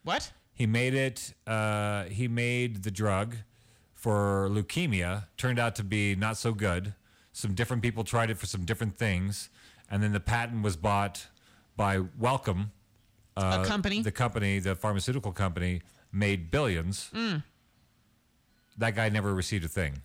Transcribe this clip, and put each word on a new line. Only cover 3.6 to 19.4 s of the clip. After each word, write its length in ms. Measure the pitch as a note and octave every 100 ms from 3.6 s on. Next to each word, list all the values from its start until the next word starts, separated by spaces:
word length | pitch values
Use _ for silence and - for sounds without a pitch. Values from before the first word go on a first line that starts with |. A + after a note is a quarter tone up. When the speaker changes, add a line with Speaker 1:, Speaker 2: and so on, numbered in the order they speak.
| _ _ _
Speaker 2:
for 540 | - A2+ G#2 G2+ G2 G2
leukemia, 760 | G#2 G2 D#3+ F3 G2 F2 G2+ G2+ -
turned 220 | B2+ A#2+
out 160 | A#2 G#2+
to 80 |
be 300 | G2+ G#2+ G#2
not 220 | F#2+ G#2+ A2
so 160 | A#2+
good. 400 | G#2 G#2 F2 G2 - _ _ _
Some 220 | - G#2+
different 280 | F#2+ A#2 B2
people 200 | A#2+ A2
tried 260 | G#2 A#2+ A2+
it 80 | G#2
for 80 | -
some 180 | G2+
different 320 | F2+ A2 A2 -
things, 540 | A2+ F2+ G2 G2+ - - - - -
and 120 | G2+
then 100 | G#2
the 80 | G2+
patent 420 | - A#2+ A#2+ A2+
was 120 | G#2 E2
bought 500 | G#2 G2+ G2+ - - _ _ - _ -
by 220 | G2+ G2
Wellcome. 760 | F2+ - A#2 C3+ - F#2 G#2 - _ _ _ _ _ -
Uh, 220 | F#2+ F#2
Speaker 1:
A 40 | F#2+
company? 340 | G#3 F#3+ G#3
Speaker 2:
The 80 | G#2+
company, 460 | - B2+ A2+ G2+ G2
the 160 | F#2+
pharmaceutical 580 | F#2 G#2+ G2 G#2+ B2+ G#2
company, 500 | F2+ F#2+ E2+ F2+ F2+ - - _
made 380 | G2 G#2 G2 E2
billions. 600 | C#3 C3+ E2+ E2+ G2+ -
Speaker 1:
Mm. 280 | A3 A3+ D#3 - _ _ _ _ _ _ _ _ _ _ _ _ -
Speaker 2:
That 160 | A2+
guy 140 | G#2+ A2
never 260 | G#2+ G2+
received 300 | F#2+